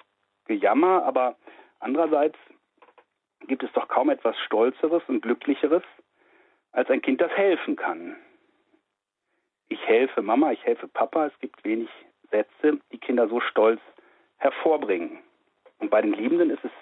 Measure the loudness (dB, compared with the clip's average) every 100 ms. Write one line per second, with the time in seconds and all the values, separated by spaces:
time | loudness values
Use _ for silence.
0 | _ _ _ _ -6 0 2 4 4 2
1 | 2 0 -2 -4 -14 -20 -20 _ -4 -2
2 | 0 2 0 -2 -20 _ _ _ _ _
3 | _ _ _ _ -6 -6 -4 -4 -2 0
4 | 0 0 -2 -4 -2 2 2 2 0 0
5 | 0 -4 -2 -4 -2 -2 2 0 -2 -16
6 | _ _ _ _ _ _ _ -2 0 0
7 | 0 0 0 2 2 2 -2 -4 -6 -8
8 | -12 -16 -20 _ _ _ _ _ _ _
9 | _ _ _ _ _ _ -14 -8 2 2
10 | 2 -2 0 2 2 0 -2 -4 -4 -6
11 | -2 -2 -4 -6 -16 -10 -6 -4 -6 -12
12 | -20 _ _ -2 -2 _ 0 0 -4 -12
13 | -4 0 0 0 -2 2 2 2 -4 -20
14 | _ _ _ -4 -2 0 0 0 0 -4
15 | -4 -12 -20 _ _ _ _ -10 0 2
16 | 2 0 0 2 2 -2 -8 -14